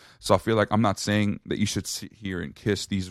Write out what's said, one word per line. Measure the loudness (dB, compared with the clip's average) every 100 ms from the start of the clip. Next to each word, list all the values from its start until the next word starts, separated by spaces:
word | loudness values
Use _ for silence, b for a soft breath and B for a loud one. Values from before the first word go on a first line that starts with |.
| b b
So | 2
I | 2
feel | 4
like | 2 2
I'm | 4
not | 2 0
saying | 0 2 2 -2 -4
that | -2
you |
should | -2 -2 -4
sit | -8 -10
here | -12 -8 -6
and | -8
kiss | -6 -2 -2
these | 0 -4 -2